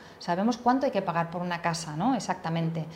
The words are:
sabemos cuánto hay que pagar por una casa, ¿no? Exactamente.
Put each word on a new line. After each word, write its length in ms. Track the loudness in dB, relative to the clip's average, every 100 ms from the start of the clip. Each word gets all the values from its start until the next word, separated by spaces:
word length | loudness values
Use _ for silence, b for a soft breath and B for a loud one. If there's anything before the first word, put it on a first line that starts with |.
| B B
sabemos 400 | -2 2 2 2
cuánto 260 | 2 4
hay 80 | 2
que 80 | 0
pagar 300 | 0 0 0
por 100 | -2
una 220 | -4 -2
casa, 340 | 0 -2 -4 0
¿no? 180 | 2
Exactamente. 680 | 2 0 -4 0 0 0 -2 -6